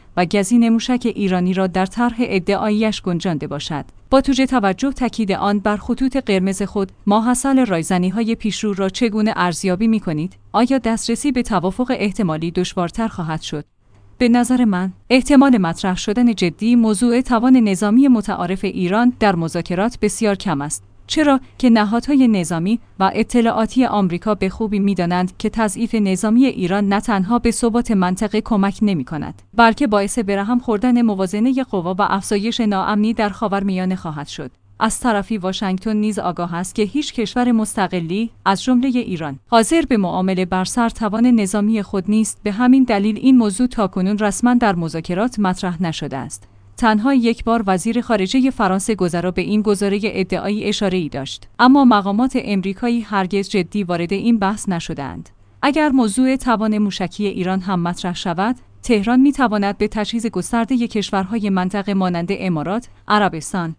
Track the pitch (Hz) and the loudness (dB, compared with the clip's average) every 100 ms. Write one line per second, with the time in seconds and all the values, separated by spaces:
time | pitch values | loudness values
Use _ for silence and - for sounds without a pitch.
0 | - - 175 208 190 240 233 226 - 247 | -8 -2 0 0 2 4 4 2 0 -2
1 | 240 - 196 180 180 190 190 185 190 220 | -2 -2 0 0 0 0 0 0 -2 0
2 | 240 233 247 190 - 202 214 214 220 214 | -2 0 -2 0 0 -2 0 0 0 -2
3 | - 170 190 156 151 143 - 151 139 - | -4 -4 -2 -4 -6 -8 -8 -8 -10 -18
4 | - 262 269 262 262 254 202 190 277 269 | 0 2 4 2 2 2 0 0 -4 -2
5 | 240 - 208 185 202 202 202 208 - 240 | -4 -2 -2 -2 0 0 0 -2 -4 -2
6 | 262 269 262 190 185 190 196 208 190 - | 0 -2 0 0 0 -2 -4 -4 -4 -4
7 | - 202 220 247 277 262 247 175 160 185 | 0 2 2 0 2 2 2 0 0 0
8 | 180 190 226 226 220 - 214 196 190 196 | 0 0 -2 -2 -4 -4 -4 -2 -4 0
9 | 240 208 214 - 180 165 190 180 226 220 | -2 0 0 0 -2 -2 -2 0 2 0
10 | 185 151 175 - - 202 247 269 226 226 | -2 -4 -6 -10 -4 0 2 2 0 -2
11 | - 226 294 254 233 196 175 190 247 262 | -2 -2 -2 -2 -2 -2 -2 -2 -2 -2
12 | 202 185 190 156 165 170 180 - 175 - | -2 -2 -2 -2 -4 -2 -4 -4 -4 -4
13 | 226 - 160 156 - 151 - _ _ _ | -6 -4 -6 -6 -6 -10 -10 _ _ _
14 | - - 247 240 240 254 240 185 190 - | -20 -2 2 4 2 2 2 0 -4 -8
15 | - 247 247 285 277 247 175 165 202 180 | 0 0 6 6 6 4 2 -2 -4 -2
16 | - 208 240 208 175 165 220 240 220 208 | -2 2 2 2 -2 0 2 4 4 2
17 | 240 233 262 240 247 262 214 185 208 226 | 2 2 2 2 6 6 4 2 2 4
18 | 277 240 202 180 175 190 196 - 180 208 | 6 4 2 -4 -4 -2 -4 -2 0 2
19 | 247 247 214 175 165 175 165 180 214 - | 2 2 2 2 -2 -4 -4 -2 -2 -2
20 | 208 - 214 196 202 147 143 - - - | -4 0 -2 -2 -2 -4 -4 -8 -14 -20
21 | - - 294 269 - - 254 226 208 233 | -6 0 2 2 0 0 4 4 4 0
22 | 233 285 254 208 165 170 175 226 - - | 2 4 4 4 0 -2 -2 -2 -6 -2
23 | 190 - 220 240 226 220 220 - 247 208 | 0 0 0 2 2 2 0 2 2 2
24 | 185 170 220 208 196 190 220 208 202 196 | 0 0 -2 -2 -2 -4 -4 0 0 0
25 | 175 180 180 - 220 214 220 214 226 226 | 0 0 -2 -4 -4 -2 -2 -2 -2 0
26 | 196 185 214 233 269 - 180 196 202 202 | 0 0 2 4 4 2 -2 0 0 0
27 | 220 202 185 240 233 226 233 226 233 208 | 0 -2 0 0 0 0 0 0 0 0
28 | 180 185 208 214 - 214 196 202 214 180 | 0 -2 -2 -2 -2 0 0 0 0 0
29 | 127 156 - - _ - 233 220 285 208 | -4 -8 -10 -14 _ 2 2 4 0 0
30 | 196 - 202 196 202 247 247 214 247 240 | 0 -2 -2 -2 0 -2 0 0 2 2
31 | 233 190 190 208 233 262 262 196 170 185 | 2 0 -2 0 0 0 -2 -4 -4 -2
32 | 202 196 - 208 214 233 220 202 190 208 | -2 -2 -2 -2 -2 -2 0 0 0 0
33 | 214 233 208 190 214 196 202 185 185 185 | 0 0 -2 -2 -4 -2 -2 -2 -2 -4
34 | 170 151 143 - 139 - _ - 220 - | -8 -10 -12 -12 -14 -16 _ -4 -4 -2
35 | 254 208 196 220 180 190 202 185 226 214 | 0 -2 -2 -4 -4 -4 -4 -4 -2 -2
36 | 214 208 180 170 170 170 180 - 208 277 | -2 -2 -4 -4 -6 -6 -6 -2 -2 -2
37 | 294 - 214 247 247 226 214 - 185 185 | -4 -4 -4 -2 0 0 0 -2 -2 -2
38 | 165 190 226 - - 196 - 254 269 247 | -4 -4 -4 -4 -2 0 2 2 2 0
39 | 226 180 156 135 - 233 220 330 302 233 | -2 -6 -6 -10 0 2 4 2 2 0
40 | 185 170 185 185 185 185 185 - 233 - | 0 0 -2 -2 -2 -2 -2 -2 -2 -2
41 | 220 214 247 240 196 214 208 226 196 196 | -4 2 4 4 2 0 0 0 -2 -4
42 | 190 214 220 - 208 202 247 269 247 208 | 0 0 0 -4 -6 2 6 6 6 2
43 | 208 208 262 262 220 190 254 247 196 190 | 0 2 4 6 4 0 -2 0 -2 0
44 | 185 208 214 196 240 247 233 180 165 160 | -2 0 0 2 2 4 4 2 -2 -6
45 | 160 185 233 226 196 180 185 170 175 156 | -4 -2 -2 0 0 0 -4 -4 -4 -4
46 | 151 135 131 - - - - - 233 214 | -8 -8 -10 -14 -20 -20 -20 -2 2 2
47 | 233 277 233 233 - 226 196 190 226 233 | 2 2 2 0 0 0 0 0 0 -2
48 | 233 220 190 262 262 247 202 185 190 214 | 0 0 2 2 2 0 0 0 -2 0
49 | 180 170 180 180 170 214 214 196 202 196 | 0 0 -2 -2 -2 0 2 0 0 -2
50 | 208 - 185 185 - 208 202 208 202 185 | -2 -4 -4 -2 -2 -4 -4 -2 -2 -2
51 | 156 139 135 - - - 247 285 269 208 | -4 -6 -10 -12 -16 4 6 8 6 4
52 | 196 202 262 254 - 202 185 196 240 240 | 2 0 0 -2 -2 -2 -2 -4 -2 -2
53 | 208 208 185 196 196 208 170 208 185 175 | -2 -4 -2 -2 -2 -2 -2 -4 -4 -4
54 | 170 196 226 233 196 208 - 175 - 139 | -2 -2 0 2 0 -2 -4 -4 -6 -8
55 | 135 107 165 - _ - 269 294 302 262 | -10 -12 -16 -20 _ -2 0 2 2 2
56 | 226 196 262 262 - 220 220 214 208 185 | 2 2 0 0 0 0 0 0 -2 -2
57 | 175 - 208 190 180 190 185 185 170 175 | -6 -4 -4 -2 -2 -2 -2 -2 -2 -4
58 | 185 175 196 170 208 247 - - - 226 | -6 -6 -6 -2 -2 -4 -10 -12 0 0
59 | 196 254 269 277 247 208 196 202 208 226 | 2 4 4 4 0 2 -2 -2 -2 -2
60 | 202 233 220 185 175 233 226 262 233 220 | -4 -4 -4 -4 -2 -2 0 0 0 -2
61 | 190 202 190 226 208 190 180 208 196 196 | -2 -4 -2 -2 0 0 0 -2 -2 0
62 | 185 175 170 196 185 165 147 208 - - | 0 -2 -2 -4 -2 -2 -2 -4 -6 -14
63 | - 208 196 165 - 196 165 | -2 2 2 -2 -6 -6 -6